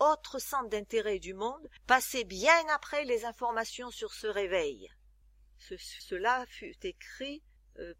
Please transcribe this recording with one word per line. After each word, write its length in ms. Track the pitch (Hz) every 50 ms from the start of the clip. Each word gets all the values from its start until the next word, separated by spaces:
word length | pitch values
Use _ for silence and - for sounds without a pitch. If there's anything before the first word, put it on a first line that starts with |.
autres 380 | 277 302 311 302 - - - 262
centres 320 | - - 294 269 247 220
d'intérêt 480 | 208 214 208 - - 226 208 214 202 185
du 160 | 165 175 190
monde 340 | 190 214 240 269 311 311 - - - -
passaient 380 | - 247 262 285 - - 254 226
bien 420 | 180 190 185 214 294 330 339 320 311 302
après 300 | 285 - - - 294 302
les 200 | 254 247 220 220
informations 680 | 233 226 - 254 240 226 226 226 - - - 247 247
sur 240 | 226 - 226 208 -
ce 120 | - -
réveil. 640 | 214 202 202 202 180 185 180 160 147 135 101 92 - - _ - - _ _ _ - _ - - - - -
Ce, 180 | - - 196
cela 680 | 180 - - - - - - 196 180 196 226 247 254 247
fut 300 | - - - 220 175 - - -
écrit, 600 | 185 - - - - - - 262 277 285 311 - _ _ _ _ - _ -
euh, 140 | - 175 165 -